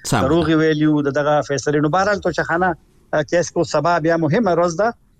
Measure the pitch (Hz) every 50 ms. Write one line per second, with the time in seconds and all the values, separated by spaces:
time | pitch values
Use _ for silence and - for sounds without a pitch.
0 | - - 135 113 131 135 160 170 160 160 160 156 160 160 156 151 151 156 151 147
1 | 139 139 131 147 143 147 151 147 135 - 143 127 - 151 147 151 147 151 160 185
2 | 196 208 208 190 - 180 156 - 156 - 160 170 185 185 160 - _ _ _ _
3 | _ - - 156 147 - - 175 - - - 170 160 - - 151 147 170 175 165
4 | 151 165 165 165 160 143 160 240 233 185 170 160 175 180 170 170 208 233 233 _
5 | _ _ _